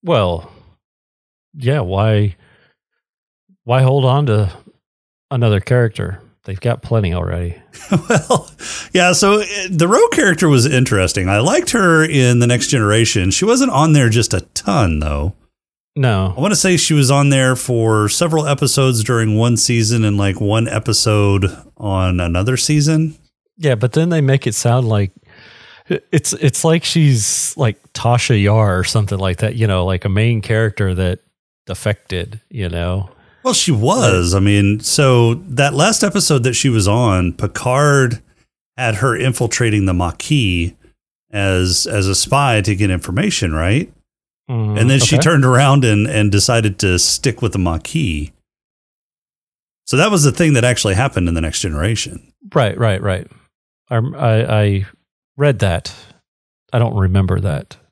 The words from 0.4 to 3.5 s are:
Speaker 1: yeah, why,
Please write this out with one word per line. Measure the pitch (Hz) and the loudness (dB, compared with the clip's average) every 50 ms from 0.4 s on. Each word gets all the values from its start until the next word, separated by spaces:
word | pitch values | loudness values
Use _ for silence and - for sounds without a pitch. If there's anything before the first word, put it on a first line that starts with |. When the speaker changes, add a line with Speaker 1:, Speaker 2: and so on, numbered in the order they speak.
| - - - - _ - _ _ _ _ _ _ _ _ _ _ _ _ _ _ _ _ _ | -8 -14 -20 -20 _ -20 _ _ _ _ _ _ _ _ _ _ _ _ _ _ _ _ _
Speaker 1:
yeah, | 151 123 120 143 151 | -6 -2 -2 0 0
why, | 98 87 95 98 107 110 110 104 104 101 - _ _ _ _ _ _ _ _ _ _ _ _ _ _ _ _ _ _ _ _ _ _ _ | -2 -2 0 2 2 2 4 2 2 0 -2 _ _ _ _ _ _ _ _ _ _ _ _ _ _ _ _ _ _ _ _ _ _ _